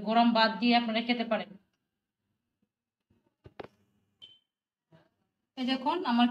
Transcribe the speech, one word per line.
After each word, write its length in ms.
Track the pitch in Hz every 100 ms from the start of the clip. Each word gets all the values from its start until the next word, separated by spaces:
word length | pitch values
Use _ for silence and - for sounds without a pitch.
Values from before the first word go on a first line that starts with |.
| 196
গরম 200 | 233 240 226
ভাত 140 | 220 190
দিয়ে 140 | 240 233
আপনারা 200 | 233 220 233
খেতে 160 | 240 226
পারেন। 180 | 202 - - _ _ _ _ _ _ _ _ _ _ _ _ _ _ _ _ _ _ - - - _ _ _ _ _ - _ _ _ _ _ _ - _ _ _ _ _ 262
এই 80 | 254
দেখুন, 240 | 262 294 359 262
আমার 160 | 240 240